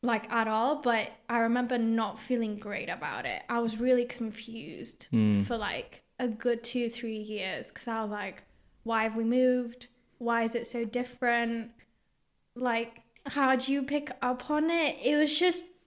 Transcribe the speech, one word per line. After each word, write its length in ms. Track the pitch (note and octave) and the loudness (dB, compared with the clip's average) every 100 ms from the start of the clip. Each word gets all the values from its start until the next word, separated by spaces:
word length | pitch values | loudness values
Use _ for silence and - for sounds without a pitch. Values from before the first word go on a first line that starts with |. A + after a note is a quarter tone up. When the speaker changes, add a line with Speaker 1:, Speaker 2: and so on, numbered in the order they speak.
Speaker 1:
like, 280 | A#3+ A3+ A3 | 2 0 0
at 160 | A#3 A3+ | 0 2
all, 300 | A3 A#3+ D4 | 2 2 2
but 280 | B3+ A3+ - - _ | 2 2 0 -8 _
I 100 | A#3 | 0
remember 380 | A3+ A#3 B3 B3 | 2 2 2 0
not 400 | A3+ A3+ G#3+ G#3 | 2 2 0 -4
feeling 380 | - B3 A3+ G#3 | -2 -2 0 -4
great 320 | G3+ G3 - | -6 -8 -6
about 360 | F3 D3 A2+ B2 | -6 -6 -6 -6
it. 180 | F#2+ - | -6 -4
I 100 | A#3 | 0
was 180 | A#3 A3 | 0 0
really 260 | B3 B3 A#3+ | 4 4 2
confused 1000 | - A3+ - - A3+ D3+ - A#3 - - | -4 -8 -8 -12 -12 -12 -10 -12 -14 -2
Speaker 2:
Hmm. 320 | A2+ G#3+ - | 4 6 4
Speaker 1:
for, 140 | C#3+ A#3 | 2 0
like, 440 | G#3 B2+ - - _ _ | -2 -6 -8 -16 _ _
a 80 | B3 | -4
good 360 | G#3+ B3 A#3 | -2 0 0
two, 260 | A#3 B3 A#3 | -2 -2 -2
three 280 | A#3 A3+ A3 | -4 -8 -6
years 520 | G#3+ G#3 F#3+ D#3+ - | -6 -6 -6 -6 -10
'cause 160 | - - | -12 -6
I 140 | A3+ | -4
was 100 | G#3+ | -4
like, 320 | G#3 G3 F#3+ - _ _ _ | -4 -6 -10 -20 _ _ _
"Why 200 | A3+ A3+ | -2 0
have 120 | A3 A3 | 0 0
we 80 | |
moved? 640 | A3+ B3 B3+ B3+ A#3+ A#3+ - _ _ _ | 2 4 6 4 0 -8 -20 _ _ _
Why 260 | A#3 A#3 | -2 0
is 100 | A3+ A#3 | 0 -2
it 100 | - | -4
so 180 | A#3+ A#3 | -4 -2
different? 880 | B3 A#3+ - A#3+ A#3+ A#3 A#3 A3+ - _ _ _ _ _ _ _ - | -2 -4 -2 0 2 2 -2 -6 -14 _ _ _ _ _ _ _ -2
Like, 460 | B3 A3+ A#3 - _ _ C#4+ | 0 0 -2 -10 _ _ -6
how 280 | C#4+ C4 C4 | 2 4 4
do 160 | B3+ | 4
you 120 | C#4 | 0
pick 280 | C4+ C#4+ D4 - | 2 -2 -2 -4
up 280 | B3 B3+ - | -2 -2 0
on 200 | D4+ D#4+ | 2 2
it?" 260 | E4+ D4+ - | 2 0 0
It 120 | A#3+ D4 | 2 4
was 200 | D4+ D4+ | 4 4
just 280 | F4+ F4 - - | 4 2 -4 -20